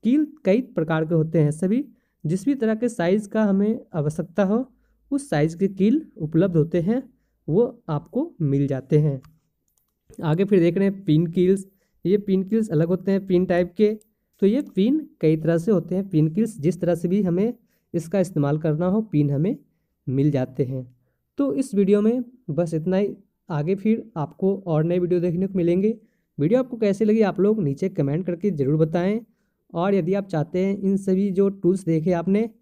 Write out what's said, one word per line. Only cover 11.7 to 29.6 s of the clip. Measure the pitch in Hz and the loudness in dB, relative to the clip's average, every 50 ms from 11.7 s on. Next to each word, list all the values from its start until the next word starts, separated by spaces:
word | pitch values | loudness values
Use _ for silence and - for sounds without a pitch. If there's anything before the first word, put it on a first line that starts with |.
| _ _ _ _ _ _ _ | _ _ _ _ _ _ _
ये | 170 196 208 | 0 0 0
पिन | 202 - 190 185 190 | 0 0 0 0 0
कील्स | 185 220 226 220 214 | 0 -2 -2 -2 0
अलग | 165 151 165 170 | 0 0 0 0
होते | 185 180 - - | -2 -4 -2 -2
हैं | 196 196 196 190 | -2 -2 0 0
पिन | 185 175 185 | 0 0 2
टाइप | 185 185 175 180 175 - | 2 0 0 0 -2 0
के। | - 214 208 220 214 _ _ _ _ _ _ _ _ | 0 0 0 0 -4 _ _ _ _ _ _ _ _
तो | 196 196 | 2 2
ये | 214 269 294 - | 2 2 -4 -4
पिन | - 190 190 233 285 311 294 - _ _ | 0 0 2 2 2 0 -2 -6 _ _
कई | - 156 160 160 | 2 2 2 2
तरह | 156 160 170 170 | 0 0 0 0
से | 165 220 | 2 2
होते | 214 175 156 - 180 | 0 0 0 -2 -4
हैं, | 185 196 196 | -4 -4 0
पिन | - 156 151 160 | 2 2 2 2
कील्स | 156 185 226 220 - - | 2 0 -2 -2 -2 -2
जिस | 139 165 180 170 | -2 -2 -2 0
तरह | - 170 175 | -2 -2 -2
से | 170 170 175 | 0 0 0
भी | 180 208 202 | 0 2 2
हमें | 180 170 175 202 233 247 _ _ _ _ _ _ _ - | 2 2 2 0 0 -2 _ _ _ _ _ _ _ -6
इसका | 170 160 - - 196 | -6 -6 -2 0 -2
इस्तेमाल | 185 185 196 156 143 139 143 156 | -2 0 0 0 0 0 0 0
करना | 156 160 151 151 175 185 | 0 -2 -2 0 0 0
हो | 185 220 226 | 0 0 -2
पिन | 220 - 147 147 139 | 0 0 0 2 2
हमें | 143 135 156 196 285 - _ _ _ _ _ _ _ _ _ - | 2 0 0 0 -2 -4 _ _ _ _ _ _ _ _ _ -4
मिल | 127 135 139 151 | -2 0 0 2
जाते | 139 131 131 127 - - 143 | 2 0 -4 -4 -4 -4 -4
हैं। | 123 135 131 127 123 - _ _ _ _ _ _ _ _ - | -4 -4 -8 -10 -12 -20 _ _ _ _ _ _ _ _ -2
तो | 277 277 - | -2 -2 0
इस | - 262 - - | -2 -4 -2 0
वीडियो | 196 202 190 202 208 | 0 4 4 4 4
में | 208 220 233 254 240 - - _ _ - | 4 2 0 0 -4 -8 -14 _ _ -6
बस | 151 147 175 165 165 | -2 -2 -2 -2 -2
इतना | 160 156 185 185 190 | -4 -2 0 0 0
ही, | 208 196 202 - _ _ _ _ _ _ | 0 -2 -4 -10 _ _ _ _ _ _
आगे | 175 147 147 165 196 | -4 -4 -2 -2 -2
फिर | 196 - 220 220 226 - - _ 165 | -2 0 0 0 0 -2 -10 _ -8
आपको | 147 147 - _ 190 190 196 196 | -8 -8 -6 _ -2 -2 -2 -2
और | 196 175 160 151 160 | -4 -2 0 0 0
नए | 170 175 185 | 0 0 0
वीडियो | 180 170 180 180 | 0 0 0 0
देखने | 170 180 160 180 190 190 | 0 0 -2 -2 -4 -2
को | 196 | -2
मिलेंगे। | 190 170 170 175 185 196 214 226 226 _ _ _ _ _ _ _ - | 0 0 2 2 2 2 0 -2 -2 _ _ _ _ _ _ _ -2
वीडियो | 139 165 220 254 | 0 2 2 2
आपको | 254 254 - 226 | 0 -2 -4 -2
कैसे | 226 202 196 196 220 | 0 0 0 0 2
लगी | 214 214 226 220 | 2 2 2 2
आप | 190 160 - | -2 0 0
लोग | 185 202 214 220 | 0 0 2 0
नीचे | 180 143 139 - - 190 | 0 -2 -2 -2 -6 -6
कमेंट | 190 - 147 139 143 160 185 | -2 -2 -2 -2 -2 -4 -4
करके | 180 175 170 - 208 | -4 -6 -4 -4 -4
ज़रूर | 180 147 139 131 151 156 | -2 -2 -2 0 2 2
बताएं, | 160 160 160 175 175 190 208 226 233 _ _ _ _ _ _ _ | 0 0 0 -2 -2 0 -2 -4 -6 _ _ _ _ _ _ _